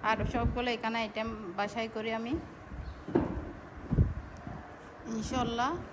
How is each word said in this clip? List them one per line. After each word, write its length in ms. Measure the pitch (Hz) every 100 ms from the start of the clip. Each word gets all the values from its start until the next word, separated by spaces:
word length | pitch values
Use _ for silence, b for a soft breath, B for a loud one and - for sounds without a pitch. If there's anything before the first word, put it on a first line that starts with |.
| 311
আর 80 | 330 -
সবগুলো 360 | 240 233 240 247 226
এখানে 220 | 220 226
আইটেম 260 | 220 220 220 220 202 190
বাসায় 320 | 208 240 226 220
করি 140 | 220 226
আমি 140 | 226 320 - - - - - - - - - - - - - - - - - - - - - - - - - - -
ইনশাল্লাহ 580 | 226 214 254 240 233 254 349 -